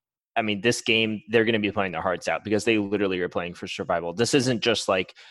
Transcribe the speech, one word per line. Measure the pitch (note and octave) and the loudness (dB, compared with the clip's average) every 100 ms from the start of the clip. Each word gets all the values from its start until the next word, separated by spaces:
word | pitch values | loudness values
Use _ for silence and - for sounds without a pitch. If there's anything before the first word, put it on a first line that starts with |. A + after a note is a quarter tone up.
| _ _ _ | _ _ _
I | A2+ | -4
mean, | A2 G2+ | -2 0
this | A#2 A#2+ | 0 0
game, | - A2+ A2+ G#2+ - | 2 2 2 -2 0
they're | A2+ | 2
gonna | A2 A2+ | 4 2
be | G#2 | 0
playing | G2+ F#2+ | -2 -2
their | D#2+ | -2
hearts | F#2+ F2 - | -2 -2 -2
out | D#2+ | -4
because | G#2 G#2 | -2 0
they | G#2+ A2 | 2 2
literally | G2+ G2+ G2+ F#2 | 2 0 0 -2
are | F2 | -4
playing | G2+ F2 | -4 -6
for | F2 F#2+ | -8 -10
survival. | - F#2+ F2 E2+ | -8 -4 -2 -2
This | F2 A#2 | -2 2
isn't | D3 B2 A#2 | 2 2 0
just | A#2+ G#2+ - | 0 0 2
like | F#2+ F#2 - - | 0 -2 -8 -20